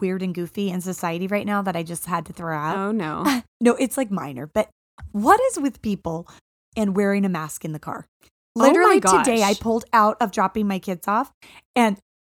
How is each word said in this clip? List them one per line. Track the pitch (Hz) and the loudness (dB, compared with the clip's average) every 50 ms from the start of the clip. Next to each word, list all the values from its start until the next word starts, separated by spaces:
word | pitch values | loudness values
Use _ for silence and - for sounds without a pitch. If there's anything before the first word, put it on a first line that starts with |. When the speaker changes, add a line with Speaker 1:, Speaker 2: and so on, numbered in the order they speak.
Speaker 1:
weird | 196 185 185 185 190 | -4 -4 -2 -2 -4
and | 180 170 | -4 -4
goofy | 175 175 165 - 214 202 196 | -6 -8 -8 -6 -6 -4 -4
in | 175 180 | -4 -4
society | 170 185 175 - - 170 165 170 185 | -6 -6 -8 -6 -6 -6 -4 -4 -4
right | 190 208 208 - | -2 -2 -2 -2
now | 202 208 202 | -2 -2 -2
that | 196 190 175 | -2 -4 -4
I | 170 170 | -4 -6
just | 165 170 - - | -8 -10 -10 -6
had | 175 175 170 160 | -6 -6 -6 -6
to | - 175 | -8 -12
throw | - 175 165 160 | -10 -8 -6 -6
out. | 147 147 156 180 | -4 -4 -4 -4
Speaker 2:
Oh, | 196 196 202 | -2 -2 -2
no. | 226 214 170 156 151 160 - 294 262 247 - | -2 -2 -4 -4 -4 -2 -2 0 -2 -2 -4
Speaker 1:
<laughs> | _ _ - | _ _ 0
No, | 226 240 233 | 2 2 2
it's, | 247 269 220 - | 2 0 -2 -2
like, | 277 262 202 | -4 -4 -2
minor, | 196 175 127 143 135 123 143 156 - | -4 -6 -6 -8 -10 -10 -10 -4 -2
but | 214 214 - _ _ _ _ _ - - - | -2 -4 -4 _ _ _ _ _ -20 -14 -8
what | - 202 208 285 - 440 523 523 | -6 0 4 4 4 4 4 0
is | - - | 0 -2
with | 277 277 - - | -2 -4 -4 -4
people | - 220 196 - - 170 160 165 170 - - - _ _ _ _ _ _ - | -6 -6 -4 -4 -6 -8 -8 -10 -10 -14 -20 -20 _ _ _ _ _ _ -4
and | 233 214 196 185 | -2 -2 0 2
wearing | 202 202 196 202 202 196 | 2 2 2 2 2 0
a | 190 | 0
mask | 180 156 156 151 - - - | -2 -4 -6 -10 -12 -10 -10
in | 160 151 | -10 -10
the | 151 | -10
car? | - - - - - _ _ _ _ | -10 -12 -12 -12 -14 _ _ _ _
Speaker 2:
Oh | _ _ _ _ _ - | _ _ _ _ _ 2
my | 233 254 | 4 6
Speaker 1:
Literally | 277 320 339 359 415 370 381 | 6 8 8 6 6 6 6
today, | - 190 196 - - 254 233 226 202 | 6 6 4 4 4 2 2 2 2
I | 202 | 2
Speaker 2:
gosh. | 208 - | 0 0
Speaker 1:
pulled | - 226 226 233 - - | 0 -2 -2 -2 0 2
out | - 226 208 214 220 - | 4 4 4 4 2 0
of | 240 196 | -2 -2
dropping | - 220 190 190 - 220 214 | 0 0 0 0 0 -2 -2
my | 202 196 185 | -2 -2 -4
kids | - 202 185 165 - 196 | -4 -6 -8 -6 -4 -2
off, | 202 226 277 - _ _ - - - - _ _ - | -2 -2 -2 -4 _ _ -20 -20 -20 -20 _ _ 0
and | 254 233 220 190 - _ _ _ _ | 2 2 2 0 -4 _ _ _ _